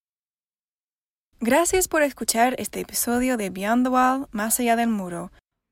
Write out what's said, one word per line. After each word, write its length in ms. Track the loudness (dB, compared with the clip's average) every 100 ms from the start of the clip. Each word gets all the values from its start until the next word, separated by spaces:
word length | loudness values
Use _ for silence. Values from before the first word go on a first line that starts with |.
| _ _ _ _ _ _ _ _ _ _ _ _ _ _
Gracias 480 | 2 2 4 0 0
por 160 | 0
escuchar 520 | 0 0 -4 2 2 0
este 220 | -6 -8
episodio 560 | -6 -4 -2 0 0 -2
de 140 | -4
Beyond 360 | -6 0 2 2
the 40 |
Wall, 380 | 2 2 0 -4
Más 280 | -6 -2 0
allá 160 | 2 2
del 140 | 2
muro. 420 | -2 -4 -8 -10 -16 _ _ _